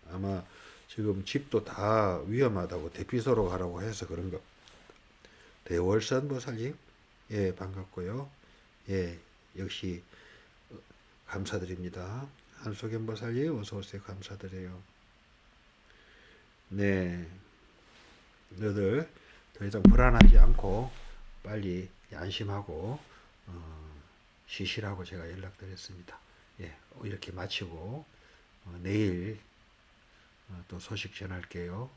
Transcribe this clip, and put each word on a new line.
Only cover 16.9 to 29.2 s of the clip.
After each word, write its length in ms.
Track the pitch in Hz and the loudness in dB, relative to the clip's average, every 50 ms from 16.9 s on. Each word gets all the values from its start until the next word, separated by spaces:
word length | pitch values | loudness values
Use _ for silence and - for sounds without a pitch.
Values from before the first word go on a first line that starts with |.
| 98 95 92 90 87 87 85 80 90 95 95 - - - - - - - - - - - - - - - - - - - - - | 2 2 0 -2 -4 -6 -10 -12 -16 -20 -20 -20 -20 -20 -20 -20 -20 -20 -20 -20 -20 -20 -20 -20 -20 -20 -20 -20 -20 -20 -20 -20
너들 600 | 98 95 107 107 98 104 98 95 110 143 165 - - - - - - - - - - | -12 -6 -6 -4 -2 0 0 0 0 -2 -4 -6 -14 -20 -20 -20 -20 -20 -20 -20 -14
더 100 | - 104 | -10 -8
이상 160 | 101 - 107 | -6 -6 8
불안하지 560 | 92 - - 117 123 127 113 113 104 - - | 8 10 10 10 6 6 10 12 12 12 12
않고 540 | - - - - - - 98 92 110 123 131 - - - - - - - - - - | 12 12 12 12 6 2 -2 -2 -2 -4 -6 -10 -16 -18 -18 -18 -20 -20 -20 -20 -18
빨리 480 | - 98 107 107 101 92 87 92 92 92 - - - - 110 | -12 -10 -8 -6 -4 -4 -6 -6 -8 -12 -16 -20 -20 -18 -14
안심하고, 840 | - 101 101 95 - 110 101 101 104 101 - 78 78 90 110 135 151 - - - - - - - - - | -10 -10 -8 -8 -6 -6 -6 -6 -8 -8 -10 -10 -8 -8 -8 -8 -10 -12 -20 -20 -20 -20 -20 -20 -20 -20
어, 540 | - 90 87 80 80 78 78 78 78 73 73 - - - - - - _ - _ | -16 -16 -14 -14 -16 -16 -18 -18 -20 -20 -20 -20 -20 -20 -20 -20 -20 _ -20 _
쉬시라고 580 | - - - 98 92 - 117 107 98 101 92 90 | -16 -10 -8 -8 -6 -6 -6 -6 -8 -8 -10 -12
제가 240 | - 92 90 82 85 | -12 -12 -12 -12 -12
연락드렸습니다. 880 | 87 92 92 92 - - 98 95 95 90 - - 95 87 87 - - - - - - - - - _ - | -12 -12 -14 -14 -16 -16 -18 -16 -16 -16 -16 -18 -18 -20 -20 -20 -20 -20 -20 -20 -20 -20 -20 -20 _ -16
예, 140 | 92 80 76 - - - - - - | -16 -16 -16 -20 -20 -20 -20 -14 -12
이렇게 280 | 107 98 92 - - | -10 -10 -10 -12 -14
마치고, 720 | 87 92 92 101 - - 101 85 82 80 82 101 123 151 151 - - - - - - - - _ _ - - | -12 -12 -10 -8 -8 -10 -10 -10 -12 -14 -12 -12 -12 -14 -14 -18 -20 -20 -20 -20 -20 -20 -20 _ _ -20 -20
어, 140 | 92 87 87 87 | -18 -16 -12 -6
내일, 560 | 92 101 107 107 98 90 87 | -4 -2 0 0 0 -2 -4